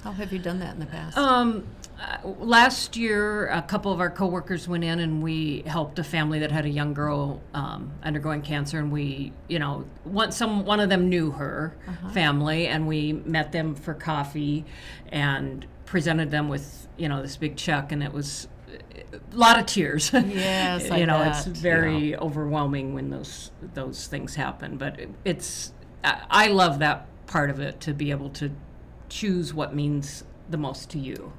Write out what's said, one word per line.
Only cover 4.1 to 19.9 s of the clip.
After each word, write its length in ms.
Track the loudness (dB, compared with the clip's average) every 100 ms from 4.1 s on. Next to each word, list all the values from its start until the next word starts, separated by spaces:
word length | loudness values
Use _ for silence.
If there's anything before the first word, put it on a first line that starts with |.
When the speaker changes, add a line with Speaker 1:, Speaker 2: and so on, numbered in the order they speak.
Speaker 2:
coworkers 560 | 2 0 0 -2 -4 -2
went 160 | -2
in 160 | 0 0
and 240 | 0 0
we 400 | 0 0 0 -2
helped 360 | -2 -2 -2 -4
a 40 |
family 360 | -2 0 2 2
that 100 | 0
had 140 | 0
a 40 | 0
young 240 | 0 0
girl, 460 | 0 0 0 -2 -4 -8
um, 380 | -6 -6 -6 -10 -8
undergoing 400 | -4 -2 -2 -4
cancer, 380 | -2 -4 -2 -2
and 100 | -2
we, 420 | 0 -2 -4 -8 -10 -6
you 140 | -2
know, 240 | -2 -4 -8 -12
one, 300 | -4 0 0
some, 320 | 2 0 2
one 160 | 2 4
of 80 | 6
them 200 | 6 6
knew 220 | 4 2
her 460 | -2 -4 -4 -4 -6 -10
Speaker 1:
Uh-huh. 220 | -8 -2
Speaker 2:
family, 580 | 2 4 4 2 2 2
and 220 | 2 2
we 240 | 2 0
met 400 | -2 0 0 0
them 240 | 0 -2 -4
for 180 | -6
coffee 680 | -4 -2 -2 -2 -2 0 0 -4 -12 -14 -16 -6
and 520 | 0 2 0 -2 -6 -12 -16 -2
presented 460 | 0 2 2 2
them 160 | 0 0
with, 400 | -2 -6 -14 -16 -6
you 120 | -2
know, 140 | -2
this 140 | -4 -6
big 180 | -6
check, 380 | -4 0 0 0
and 100 | -4
it 100 | -4
was 360 | -4 -6 -8 -12 -16 -18 -18 -16 -16 -16
a 240 | -16 -8 8
lot 200 | 10 10
of 60 | 6
tears. 440 | 2 2